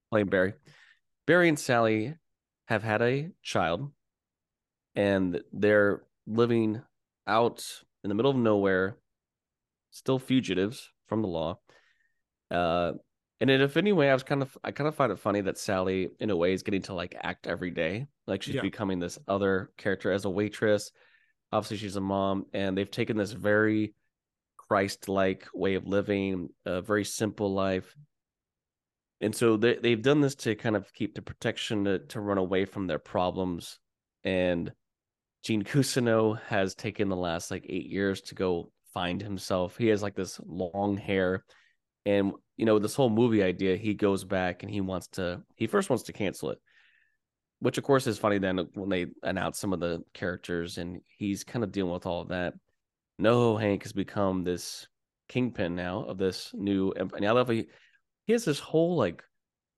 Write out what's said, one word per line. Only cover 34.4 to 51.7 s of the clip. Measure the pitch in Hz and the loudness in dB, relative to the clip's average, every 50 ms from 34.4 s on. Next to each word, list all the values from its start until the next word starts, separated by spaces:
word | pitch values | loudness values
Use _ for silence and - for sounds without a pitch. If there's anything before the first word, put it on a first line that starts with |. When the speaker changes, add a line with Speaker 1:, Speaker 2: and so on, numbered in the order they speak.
| 90 90 87 87 78 71 - _ _ _ _ _ _ _ _ _ _ _ _ _ - | 2 2 2 0 -2 -6 -10 _ _ _ _ _ _ _ _ _ _ _ _ _ -4
Speaker 1:
Gene | - 113 107 98 | -2 -2 -2 0
Cousineau | - - 143 127 - - 135 120 117 113 110 110 107 107 110 - | 0 2 2 2 2 0 0 2 2 4 4 4 2 0 -2 -4
has | - 113 98 95 92 - | -2 0 0 0 0 -2
taken | - - 104 - - 101 | -6 -8 -6 -4 -2 -2
the | 98 92 | -2 -2
last, | 90 90 85 82 87 - - | -2 -2 -2 -4 -4 -6 -8
like, | 95 90 - - | -10 -10 -8 -8
eight | - 87 - | -8 -8 -6
years | - 95 98 101 98 95 - - | -4 -2 0 0 0 -2 -4 -8
to | - - | -10 -6
go | - 95 92 87 85 82 - _ _ _ _ - | -2 0 0 0 -2 -4 -8 _ _ _ _ -6
find | 95 90 90 90 95 | -4 -4 -2 -4 -4
himself. | 104 104 98 92 - - 98 90 90 - - | -6 -6 -8 -8 -4 -2 -2 0 -2 -2 -2
He | - 120 | 0 2
has, | 110 107 98 104 | 2 2 2 0
like, | 98 - | -4 -4
this | 95 92 87 - - - | -6 -6 -6 -8 -14 -14
long | 196 82 92 92 85 - 98 101 104 101 | -10 -8 -6 -6 -6 -4 -2 -2 -2 -2
hair. | 101 - - 98 95 92 90 95 95 - _ - _ _ _ _ _ _ _ _ _ - | -2 -2 -2 0 2 2 0 0 -2 -6 _ -20 _ _ _ _ _ _ _ _ _ 0
And, | 101 101 101 98 98 - - _ _ _ | 2 4 4 2 2 -2 -6 _ _ _
you | - 113 | 0 2
know, | 110 107 104 | 4 4 4
this | 104 107 - | 2 0 0
whole | 143 135 117 | 2 2 4
movie | 107 113 127 117 113 104 95 | 4 4 4 4 4 4 2
idea, | 90 90 92 95 92 92 | 2 0 0 0 0 0
he | 87 107 107 98 | 0 -2 -4 -2
goes | - 104 101 98 92 92 | 0 2 0 0 0 -2
back | 95 101 92 92 90 90 - - | -2 -2 -2 0 -2 -4 -6 -8
and | 104 | -8
he | 104 101 | -6 -4
wants | 95 95 95 87 - - | -4 -4 -4 -6 -8 -10
to, | - 95 90 87 87 170 - _ _ | -8 -6 -4 -4 -6 -8 -12 _ _
he | - 113 | -6 -4
first | - - 202 196 - | 0 0 0 0 0
wants | 127 104 - | 0 -2 -2
to | - - | -6 -8
cancel | - 104 85 73 - - 64 | -4 -4 -4 -4 -4 -6 -6
it, | 50 - _ _ _ _ _ _ _ _ _ _ _ _ _ _ _ _ _ _ _ - | -8 -8 _ _ _ _ _ _ _ _ _ _ _ _ _ _ _ _ _ _ _ -4
which, | - 123 - | -2 -2 -2
of | 127 - | 0 2
course, | - 139 131 - | 4 4 4 4
is | 120 101 | 0 -2
funny | - - 104 101 | 0 2 2 2
then | 98 95 92 92 90 82 - - | 2 2 0 0 0 -2 -4 -6
when | 104 95 98 | -6 -4 -2
they | 95 90 87 - - - | 0 0 -2 -4 -6 -8
announce | - - 95 92 92 85 - - | -6 -4 -2 -2 -2 -4 -4 -4
some | - 101 92 | -4 -4 -2
of | 80 | -2
the | 87 85 85 85 - _ - | -2 -2 -4 -4 -8 _ -10
characters | - 101 87 90 - - - 87 85 85 90 - | -8 -6 -6 -6 -6 -6 -6 -4 -4 -4 -6 -8
and | 92 85 87 90 - - | -10 -10 -10 -10 -14 -16
he's | _ _ - 107 101 98 95 - | _ _ -8 -6 -6 -6 -6 -8
kind | - - 123 113 | -8 -6 -6 -4
of | 95 | -4